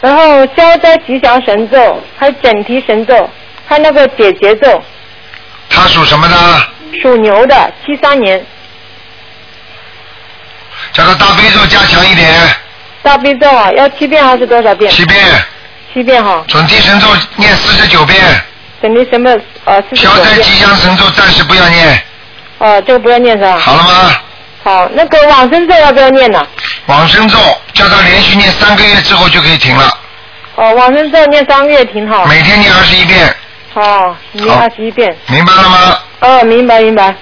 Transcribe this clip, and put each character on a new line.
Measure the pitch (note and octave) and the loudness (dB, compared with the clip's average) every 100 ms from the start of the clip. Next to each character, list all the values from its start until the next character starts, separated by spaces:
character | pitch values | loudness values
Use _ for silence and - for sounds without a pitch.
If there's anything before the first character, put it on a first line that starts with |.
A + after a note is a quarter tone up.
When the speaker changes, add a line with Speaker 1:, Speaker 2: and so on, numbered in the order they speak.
Speaker 1:
然 | B3+ | 0
后 | D4 D#4 C#4+ C4+ - | 2 2 2 0 2
消 | E4 E4+ | 2 4
灾 | E4 E4 | 2 2
吉 | - B3+ | 0 -4
祥 | B3 B3 | 0 0
神 | B3 G#3 A3 | 0 -4 0
咒， | C4 A3+ - - - | 2 2 0 -12 -4
还 | C#4 | -4
有 | C#4 | -2
准 | B3+ G#3 | -2 -2
提 | G#3 B3 B3+ | -4 -6 -4
神 | A3 | -4
咒， | A3+ B3 - - - - - | 0 0 0 -8 -20 -20 -4
还 | D4+ | 0
有 | |
那 | D#4 | 0
个 | C#4+ C4 - | 2 0 2
解 | G#3 | 0
结 | F#3 G3 | 0 0
咒。 | G#3+ C#4 F3+ - - - - - - - - - | 2 2 0 -4 -20 -20 -20 -20 -20 -20 -20 -6
Speaker 2:
他 | - F3+ | -2 0
属 | E3+ | 0
什 | D3 D3+ | 0 0
么 | E3+ | 0
的？ | F3 F3 E3+ D#3+ - - - | 2 0 0 -2 -8 -16 -6
Speaker 1:
属 | C4 A#3+ | -2 0
牛 | G#3+ G3+ B3+ | 2 2 2
的， | C4+ - - | 2 0 -6
七 | - C#4+ | -10 -4
三 | C#4+ C#4+ | -2 0
年。 | G#3 F#3+ - - - - - - - - - - - - - - - - - - - - - - - - - | -2 -4 -6 -20 -20 -20 -20 -20 -20 -20 -20 -20 -20 -20 -20 -20 -20 -20 -20 -20 -20 -20 -20 -20 -20 -18 -10
Speaker 2:
叫 | E3 | -2
他 | E3 | -2
大 | F3+ G3 | 0 0
悲 | G3 - | 0 0
咒 | G#3+ G3 | 0 -2
加 | G3+ | -2
强 | - F3 F#3 | 0 0 0
一 | |
点。 | F3 E3 E3 E3 - - - - - | 0 0 0 0 -4 -10 -20 -20 -6
Speaker 1:
大 | C#4 C#4 | 0 0
悲 | C4 C4+ | 0 0
咒 | C#4+ | 2
啊， | C4 G3+ | 2 2
要 | - C#4 | 0 0
七 | - D4 | -2 -2
遍 | D4+ | 0
还 | C4+ B3+ | 2 0
是 | A#3+ | 0
多 | A#3 | 0
少 | A3 | 0
遍？ | G3+ G#3 | 0 0
Speaker 2:
七 | - | 0
遍。 | E3 G3 G3 E3 - - - - - | 0 0 0 0 -4 -14 -20 -20 -12
Speaker 1:
七 | B3+ | -8
遍 | A#3+ B3 | 0 0
哈。 | G#3 F3 D#3 | 0 -4 -2
Speaker 2:
准 | D3+ D#3+ | -2 0
提 | A3 | 0
神 | F3+ G3+ | 0 0
咒 | G#3+ F#3+ - - | 0 -2 -4 -4
念 | G#3 | -2
四 | G3 - | -2 -2
十 | - F3 | -2 0
九 | D#3 | 0
遍。 | D3+ F#3+ F#3 B2+ - - - - | 0 0 0 -2 -6 -20 -20 -8
Speaker 1:
准 | A3 | -2
提 | A3+ B3+ | -2 0
什 | A#3+ | -2
么？ | B3+ A#3 - - | 0 -2 -4 -12
呃， | - G3+ | -4 -2
四 | G3+ B3+ | -2 -4
十 | |
九 | - | 0
遍。 | G3+ | 0
Speaker 2:
消 | A3 | 0
灾 | G#3+ | 0
吉 | A3 | 0
祥 | - G#3 G3+ | 0 0 0
神 | F#3 F#3 | 0 0
咒 | F#3+ | -2
暂 | - G3 | 0 0
时 | - | 0
不 | C#3+ | -2
要 | F#3 F3 | 0 0
念。 | E3+ D#3+ C3 - - - - - - | 0 0 -2 -6 -20 -20 -20 -20 -4
Speaker 1:
哦， | A3 G3+ G3 | 0 0 2
这 | |
个 | B3+ | 0
不 | A3+ | 2
要 | A#3+ | 0
念 | B3 G#3+ | 0 0
是 | |
吧？ | G3 F3 | 0 0
Speaker 2:
好 | - | 0
了 | D3 | 0
吗？ | F3 F3+ F3+ D3 - - - - | 2 2 2 -2 -8 -20 -20 -10
Speaker 1:
好， | G3+ F#3+ F3+ | -2 0 0
那 | B3+ E4 | -2 0
个 | D#4+ D4 | 2 4
往 | C4+ B3+ | 2 2
生 | E4 E4+ | 0 2
咒 | F4 | 2
要 | D4+ | 4
不 | C4 | 4
要 | C4 | 2
念 | C4 B3 | 2 2
呢？ | F#3 C#3+ - - - - | 0 -4 -10 -14 -14 -2
Speaker 2:
往 | C#3+ E3 | 0 0
生 | G#3+ A3 | 0 0
咒 | A3 G#3 C3 - | 0 0 -2 -6
叫 | - G3 | -4 0
他 | G3 | 0
连 | F#3+ F#3+ | 0 0
续 | G3 G3 | 0 0
念 | G3+ | -2
三 | F3+ G#3+ G3+ | 0 0 0
个 | |
月 | G#3 G3+ | 0 -2
之 | F#3 | -2
后 | G3 F#3 | -2 0
就 | F3 | -2
可 | D#3 | -2
以 | D#3+ | -2
停 | B2+ B2+ | -2 0
了。 | - - - - - - - - | -2 -4 -12 -20 -20 -20 -18 -2
Speaker 1:
哦， | A3+ | 0
往 | A#3 B3 | 2 2
生 | C#4 D4+ | 0 0
咒 | D#4 D4+ | 2 2
念 | D4 C#4 | 2 2
三 | C#4 | 0
个 | C#4+ | 2
月 | D4 | 0
停 | B3 G#3 G#3+ | 0 -4 -4
好。 | G#3+ F3 | -2 0
Speaker 2:
每 | D#3 | 0
天 | D#3+ G3+ | 0 0
念 | G3+ | 0
二 | F#3+ | 0
十 | - - | 0 -2
一 | |
遍。 | D#3+ F#3 D#3+ - - - - | 0 0 0 -4 -14 -20 -14
Speaker 1:
哦， | A3 G#3 G3+ F#3 E3+ - | -4 0 0 -2 -6 -16
念 | G#3 G#3+ A#3+ | -8 -2 0
二 | A#3 | -2
十 | A3+ | -4
一 | A3 | -8
遍。 | A3 G#3+ D#3+ - | -4 -4 -4 -6
Speaker 2:
好。 | |
明 | C3 | -2
白 | F3 | 0
了 | G3+ F#3 | 2 2
吗？ | F#3 F#3 - - - | 2 0 -2 -8 -2
Speaker 1:
哦， | B3 C4 | 0 2
明 | A3+ A3+ B3 | 2 0 2
白， | A3+ | 2
明 | A3 | 2
白。 | G#3+ F#3+ F#3+ | 0 -2 -2